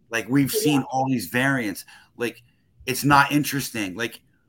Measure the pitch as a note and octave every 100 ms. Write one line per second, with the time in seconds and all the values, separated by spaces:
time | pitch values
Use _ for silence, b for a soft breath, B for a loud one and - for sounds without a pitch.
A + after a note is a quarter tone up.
0 | - A2+ A2 C#3 C#3 - D3+ C#3+ B2 -
1 | C3 B2+ F2+ B2 C3+ C3+ A2 - - B
2 | B - A#2 - _ _ _ _ - B2+
3 | C#3+ C#3+ C#3 D3 C3+ C#3 B2 A#2 F#2+ F2+
4 | A#2+ - _ _